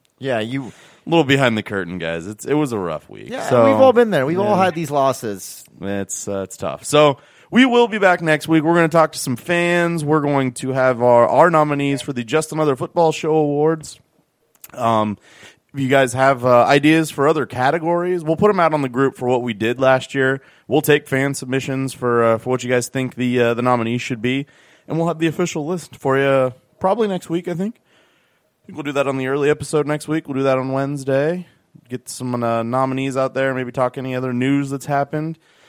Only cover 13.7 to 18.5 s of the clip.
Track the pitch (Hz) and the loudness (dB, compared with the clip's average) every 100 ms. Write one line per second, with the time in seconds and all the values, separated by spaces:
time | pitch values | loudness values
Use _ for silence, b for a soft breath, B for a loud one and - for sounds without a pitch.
13.7 | 160 147 - _ _ _ _ _ _ - | -2 -8 -20 _ _ _ _ _ _ -20
14.7 | 127 117 110 107 98 B B B B _ | -4 0 2 0 -4 B B B B _
15.7 | 139 131 139 131 123 135 131 127 120 110 | -6 0 2 2 2 2 2 4 4 6
16.7 | 143 151 160 156 - 143 156 123 127 127 | 4 4 2 0 0 0 2 -2 -2 0
17.7 | 170 160 175 180 180 156 160 208 | 0 -2 -2 -2 -4 -2 0 2